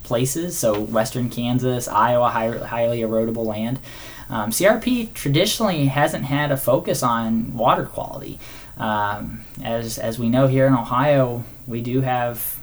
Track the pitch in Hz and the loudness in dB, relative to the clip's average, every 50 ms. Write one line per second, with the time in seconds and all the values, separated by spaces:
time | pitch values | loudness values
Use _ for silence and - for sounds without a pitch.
0 | - - 120 117 131 135 - 165 170 180 170 - - 113 104 104 107 107 113 110 | -4 -2 0 0 0 0 -2 -4 -4 -4 -4 0 0 2 2 0 -2 0 0 0
1 | 113 - - 127 123 120 - - 120 120 123 127 123 127 127 123 - - - 107 | 0 0 -2 -2 -4 -2 -2 -2 -2 0 0 2 2 0 0 -2 -4 0 2 4
2 | 113 120 123 120 120 117 117 117 113 117 117 - 117 - 117 120 117 117 120 120 | 4 4 4 4 4 4 2 2 0 0 -2 -4 -6 -6 -2 0 0 0 0 0
3 | 113 110 113 113 113 113 113 117 113 110 104 107 110 117 135 135 - - - - | -2 0 0 0 0 0 -2 -2 -4 -4 -4 -4 -4 -4 -6 -8 -10 -16 -16 -16
4 | - - - - - - 226 - 107 220 220 - 180 202 220 220 - 247 254 240 | -16 -16 -16 -18 -12 -6 -4 -4 -2 -2 0 4 4 4 4 4 0 0 0 0
5 | 226 - - - - 143 139 160 190 220 - - 220 196 175 151 139 135 135 147 | -2 -6 -8 -6 -2 0 2 2 2 2 0 0 0 0 2 2 2 2 4 2
6 | 151 151 - - 135 135 143 143 147 143 139 131 - 120 127 - - 214 175 - | 2 2 0 -4 -2 -2 0 0 2 0 0 0 2 2 2 2 2 -2 -2 0
7 | 135 120 117 117 113 113 113 113 117 135 139 117 113 139 175 - - - - - | 2 0 2 2 2 2 0 0 0 -2 -2 2 4 4 4 4 0 -6 -6 -8
8 | - - - - - - - - - - - - - - - - - 110 107 104 | -8 -8 -10 -12 -12 -12 -14 -14 -16 -18 -18 -18 -18 -18 -10 -6 -2 -2 0 0
9 | 104 101 104 104 107 113 - 107 - - - - - 110 117 117 117 113 113 - | 0 -2 -4 -6 -8 -10 -10 -12 -14 -16 -16 -10 -6 -4 -4 -4 -4 -6 -8 -6
10 | - 113 113 123 117 113 120 131 139 131 131 135 131 135 131 120 113 113 123 123 | -6 -6 -4 -2 0 2 4 4 4 4 6 4 6 6 4 4 2 0 0 2
11 | 143 151 143 139 131 120 120 120 120 - - - - 127 117 120 120 120 123 135 | 4 4 4 4 4 2 -2 -6 -8 -12 -16 -16 -10 -6 -6 -4 -4 0 0 0
12 | 131 127 127 123 120 120 120 113 - - - - | 2 2 0 0 0 -2 -4 -6 -8 -8 -8 -12